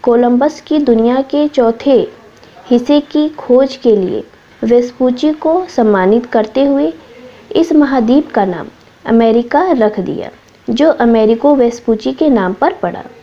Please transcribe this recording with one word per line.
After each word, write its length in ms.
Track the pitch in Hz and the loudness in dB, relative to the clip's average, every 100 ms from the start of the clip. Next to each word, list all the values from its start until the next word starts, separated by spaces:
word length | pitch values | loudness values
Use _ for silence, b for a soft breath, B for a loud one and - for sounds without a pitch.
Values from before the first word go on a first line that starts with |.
कोलंबस 580 | - 233 247 247 294 294 | 2 2 2 2 0 -4
की 180 | - 302 | -4 -2
दुनिया 420 | 277 226 226 254 | 2 2 2 0
के 220 | 269 294 294 | -2 -2 -2
चौथे 480 | 285 233 226 277 254 170 - - - B B - | 0 -2 0 0 2 0 -8 -20 -20 B B -2
हिस्से 340 | 240 240 294 | -2 2 0
की 260 | 294 302 302 | 0 -4 -4
खोज 480 | 311 - 247 262 - | -6 0 2 2 -2
के 180 | 240 208 | 0 0
लिए 260 | 185 110 - - _ - | 0 -6 -10 -20 _ -10
वेस्पूची 720 | 226 240 247 - 254 247 302 302 | 0 0 0 -2 -2 0 -2 -2
को 280 | 311 339 359 | -2 -2 -2
सम्मानित 600 | - 220 196 185 226 240 | -2 0 2 2 0 0
करते 380 | 233 214 262 | -2 -2 -2
हुए 280 | 277 277 311 330 B B B B B | 0 0 -2 -6 B B B B B
इस 200 | - 330 | -2 0
महाद्वीप 580 | 311 277 269 220 269 302 | 2 2 0 2 0 0
का 140 | - | -2
नाम 220 | 196 170 - _ - _ | -2 -4 -12 _ -20 _
अमेरिका 580 | - 233 226 226 240 294 370 | 0 2 4 0 0 -2 0
रख 260 | 277 214 208 | 0 0 -2
दिया, 300 | 185 - - - _ _ - | -6 -8 -10 -16 _ _ -8
जो 220 | 233 302 | 0 0
अमेरिको 640 | - 240 226 220 226 285 | 2 2 2 2 2 2
वेस्पूची 580 | 285 240 240 - 220 262 | 2 0 -2 -4 -4 -4
के 160 | 269 311 | -2 0
नाम 240 | 240 185 | 0 -2
पर 200 | 190 311 | -2 -4
पड़ा। 300 | 370 175 - - - | -2 -8 -8 -18 -20